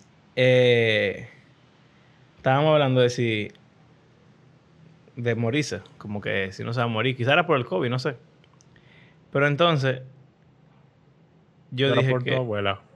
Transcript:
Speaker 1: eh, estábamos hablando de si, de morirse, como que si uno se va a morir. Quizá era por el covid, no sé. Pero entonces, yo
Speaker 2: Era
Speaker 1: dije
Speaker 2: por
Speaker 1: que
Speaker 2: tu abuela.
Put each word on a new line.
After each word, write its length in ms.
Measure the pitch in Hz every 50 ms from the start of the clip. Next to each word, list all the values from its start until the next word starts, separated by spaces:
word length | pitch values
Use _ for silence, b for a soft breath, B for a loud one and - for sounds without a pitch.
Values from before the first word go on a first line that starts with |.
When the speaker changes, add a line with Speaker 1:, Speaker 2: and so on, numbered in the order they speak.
| - _ _ _ _ _ -
Speaker 1:
eh, 920 | 127 127 127 127 127 123 123 120 117 113 113 110 104 104 - - - 120 - B B B B B B B B _ _ _ _ _ _ _ _ _ _ _ _ _
estábamos 360 | - - 135 131 139 151 156 156
hablando 280 | 151 143 131 127 127
de 80 | 123 120
si, 420 | - 131 120 113 110 107 101 - - - _ _ _ _ _ _ _ _ _ _ _ _ _ _ _ _ _ _ _ _ _ _ _ _ - - _ _ _ _ -
de 200 | - 120 120 113
morirse, 460 | 110 117 113 127 151 143 - 107 98 - - -
como 240 | - - 104 104 101
que 300 | 98 110 104 98 98 98
si 120 | 101 - 113
uno 100 | 117 117
se 60 | 127
va 60 | 117
a 40 | 120
morir. 260 | 113 107 117 131 127
Quizá 180 | 131 117 135 147
era 120 | 175 170
por 120 | 170 151
el 80 | 131 120
covid, 240 | - 185 180 135 117
no 100 | 123 127
sé. 160 | 127 151 123 - _ _ _ _ _ _ _ _ _ _ _ b b b b b b b b b b _
Pero 160 | - 143 143
entonces, 540 | 147 143 135 170 170 160 135 135 131 127 - - - - - - _ _ _ _ _ _ _ _ _ _ _ _ _ _ _ _ _ _ _ _ _ _ _ _ _ _ _ _ -
yo 160 | 131 123 135
Speaker 2:
Era 100 | 139 135 131
Speaker 1:
dije 100 | 131 131
Speaker 2:
por 120 | 127 127 127
Speaker 1:
que 80 | 127
Speaker 2:
tu 60 | -
abuela. 440 | 131 127 117 104 101 101 98 101 - - _ _